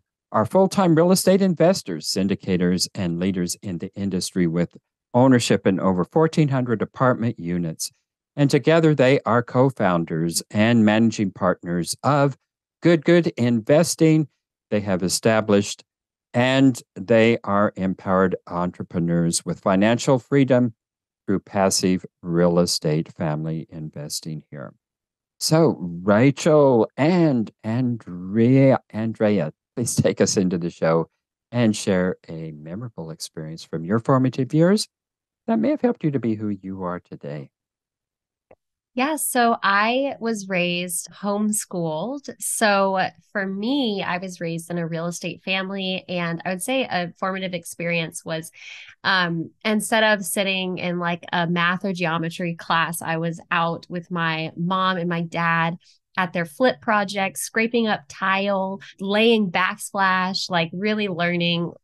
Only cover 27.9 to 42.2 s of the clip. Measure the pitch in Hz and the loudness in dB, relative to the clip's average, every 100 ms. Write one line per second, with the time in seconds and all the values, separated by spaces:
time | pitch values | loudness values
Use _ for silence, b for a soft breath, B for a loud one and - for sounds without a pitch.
27.9 | 113 - 90 92 110 117 135 135 120 _ | -4 -8 -12 -4 2 6 6 6 2 _
28.9 | 107 113 107 107 101 78 - _ - - | -6 -6 0 2 2 -2 -8 _ -8 -4
29.9 | - - - 101 107 92 90 85 - 82 | 0 2 2 2 2 0 0 -4 -2 0
30.9 | 82 160 _ _ _ _ 120 110 104 - | 0 -2 _ _ _ _ 0 0 0 0
31.9 | 92 90 - - 80 80 76 76 95 123 | 0 0 -4 -10 -12 -12 -12 -14 -12 -12
32.9 | 90 80 80 - 82 78 82 - 82 82 | -14 -14 -14 -14 -12 -12 -14 -10 -8 -4
33.9 | 113 - 131 131 - 131 151 170 214 - | -2 2 2 2 -2 -2 2 4 2 -2
34.9 | _ _ _ _ _ - 226 226 302 247 | _ _ _ _ _ -4 -2 -2 0 -2
35.9 | - 156 135 113 107 107 95 95 95 90 | -2 -4 -2 -2 -4 -4 -6 -8 -8 -6
36.9 | 87 - - 71 73 69 _ _ _ _ | -8 -10 -16 -12 -12 -14 _ _ _ _
37.9 | _ _ _ _ _ _ _ _ _ _ | _ _ _ _ _ _ _ _ _ _
38.9 | 247 277 302 - 247 233 233 196 202 220 | -4 -2 -2 -2 2 2 2 0 2 2
39.9 | 247 277 - 226 220 190 185 175 175 180 | 0 -2 -4 -6 -6 -4 -2 0 -2 -6
40.9 | - - - 202 202 214 208 - 180 165 | -8 -10 -8 -4 -2 -2 -4 -6 -6 -4
41.9 | 156 214 285 | -4 -6 -10